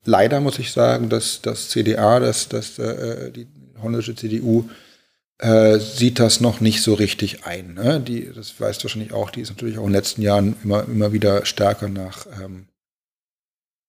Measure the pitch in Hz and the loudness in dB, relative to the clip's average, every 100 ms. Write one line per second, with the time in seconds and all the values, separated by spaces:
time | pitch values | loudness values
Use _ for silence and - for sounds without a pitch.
0 | - 98 104 143 143 - 120 - 120 123 | 2 4 4 4 0 -2 -6 2 2 2
1 | 117 113 - - 117 110 - 120 110 113 | 0 -2 -2 -6 -6 -8 -4 -2 0 2
2 | 104 120 123 110 - 120 110 - 113 - | 4 4 2 -2 -4 -6 -8 -8 -6 -6
3 | 123 117 127 123 123 147 131 110 110 117 | -8 -8 -12 -14 -20 _ -20 -10 -6 -4
4 | 113 113 113 110 120 113 117 - _ _ | -6 -8 -6 -4 2 2 2 -12 _ _
5 | _ _ _ _ 117 110 110 107 110 127 | _ _ _ _ 4 8 8 6 2 0
6 | 120 120 113 - 117 110 110 110 - 104 | 2 4 2 4 2 2 2 2 2 2
7 | 104 - 101 - - 87 90 87 120 156 | 2 0 -4 -6 -12 -12 -12 -4 0 0
8 | 123 120 - - 107 - 107 104 110 110 | -2 -8 -8 -14 -18 -6 -6 -4 -8 -8
9 | 110 107 104 - 113 101 120 110 101 98 | -6 -6 -6 -8 -12 -8 -8 -4 0 0
10 | 101 - 104 101 101 110 101 101 107 107 | 0 -2 2 4 2 0 -2 -2 0 0
11 | 104 104 104 101 - - 101 104 104 98 | 0 2 2 2 -2 0 0 0 -6 -8
12 | 92 - - 107 95 92 95 _ _ _ | -10 -14 -16 -16 -14 -16 -20 _ _ _
13 | _ _ _ _ _ _ _ _ | _ _ _ _ _ _ _ _